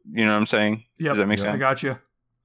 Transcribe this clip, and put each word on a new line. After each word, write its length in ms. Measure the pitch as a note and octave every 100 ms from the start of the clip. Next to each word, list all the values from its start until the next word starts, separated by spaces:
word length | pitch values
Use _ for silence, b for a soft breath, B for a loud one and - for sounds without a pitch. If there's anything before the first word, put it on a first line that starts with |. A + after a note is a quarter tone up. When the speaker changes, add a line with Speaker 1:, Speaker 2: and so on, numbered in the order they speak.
| -
Speaker 1:
you 120 | G#2+
know 80 | G#2+
what 60 | G#2+
I'm 60 | G#2+
saying? 380 | A2 G#2+ G#2+ - -
Speaker 2:
Yep. 120 | D#3+
Speaker 1:
Does 80 | G#2+
that 80 | G2+
make 120 | G#2+
Speaker 3:
Yep. 60 | G2+
Speaker 1:
sense? 80 | G#2
Speaker 2:
I 20 |
got 240 | C3+ C3+
you. 80 | C3+ B2+ _ _ _ _